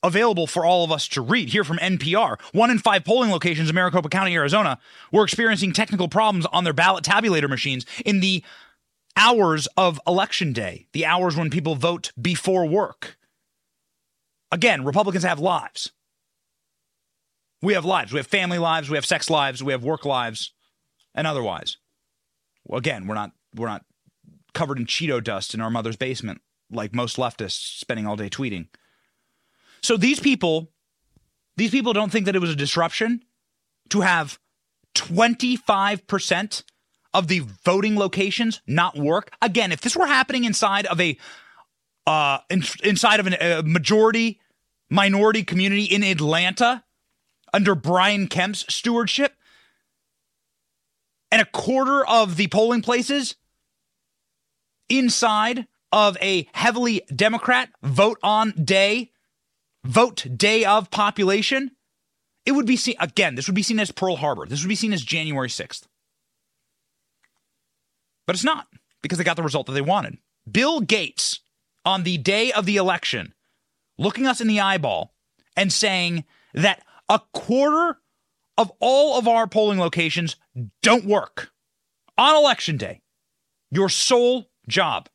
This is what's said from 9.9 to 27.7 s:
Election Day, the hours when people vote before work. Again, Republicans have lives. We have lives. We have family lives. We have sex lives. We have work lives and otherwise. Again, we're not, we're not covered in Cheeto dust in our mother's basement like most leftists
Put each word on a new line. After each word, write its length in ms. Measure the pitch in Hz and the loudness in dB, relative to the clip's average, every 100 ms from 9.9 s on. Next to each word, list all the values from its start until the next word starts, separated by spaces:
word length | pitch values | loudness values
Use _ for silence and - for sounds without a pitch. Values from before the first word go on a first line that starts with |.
| 151 | 2
Election 480 | - 180 190 - 170 | 0 0 0 -2 -2
Day, 360 | 120 98 87 _ | -2 -6 -8 _
the 140 | - 156 | -6 0
hours 300 | 180 180 156 | 0 0 -2
when 120 | 160 | -2
people 280 | 147 156 147 | -2 -2 -2
vote 340 | 160 175 - - | -2 -2 -8 -6
before 460 | 123 170 - 185 165 | -4 -2 0 0 2
work. 500 | 180 196 - - - _ _ _ _ _ _ _ _ _ _ _ _ _ | 0 -2 -8 -20 -20 _ _ _ _ _ _ _ _ _ _ _ _ _
Again, 340 | 175 233 170 | 0 2 2
Republicans 400 | 131 156 202 185 | 0 0 0 0
have 140 | 175 160 | -2 -2
lives. 540 | 170 170 - - - _ _ _ _ _ _ _ _ _ _ _ _ _ _ _ _ _ | 0 -2 -4 -12 -14 _ _ _ _ _ _ _ _ _ _ _ _ _ _ _ _ _
We 120 | 180 | -2
have 100 | 196 | -2
lives. 280 | 165 185 110 | 0 -2 -2
We 60 | 135 | -6
have 80 | 131 | -2
family 320 | 202 180 175 | -2 0 -2
lives. 320 | 165 160 139 | 0 -2 -2
We 60 | 151 | -4
have 100 | 135 | -2
sex 240 | 160 - | -2 0
lives. 320 | 156 139 123 | 0 0 -4
We 100 | 135 | -4
have 120 | 131 | -4
work 200 | 123 156 | -4 -6
lives 480 | 143 131 120 110 - _ _ _ _ _ _ | -2 -2 -4 -8 -14 _ _ _ _ _ _
and 120 | - 156 | -6 -4
otherwise. 500 | 147 113 85 - - _ _ _ _ _ _ _ _ _ | -4 -6 -6 -10 -14 _ _ _ _ _ _ _ _ _
Again, 340 | 120 127 120 95 | -6 -6 -6 -8
we're 80 | |
not, 180 | 107 104 _ _ | -8 -8 _ _
we're 120 | 110 117 | -12 -10
not 180 | 104 _ _ _ _ _ _ _ | -10 _ _ _ _ _ _ _
covered 240 | - 160 135 | -8 -6 -4
in 80 | 117 | -6
Cheeto 360 | - 165 127 | -4 -2 -4
dust 320 | 113 101 - | -4 -8 -8
in 60 | 110 | -8
our 100 | 113 | -4
mother's 260 | 117 110 110 | -4 -6 -6
basement 440 | 131 127 110 - _ _ _ | -6 -6 -10 -14 _ _ _
like 240 | 113 104 | -10 -6
most 220 | 110 120 - | -4 -4 -4
leftists 600 | 123 - 101 - - | -6 -4 -10 -8 -10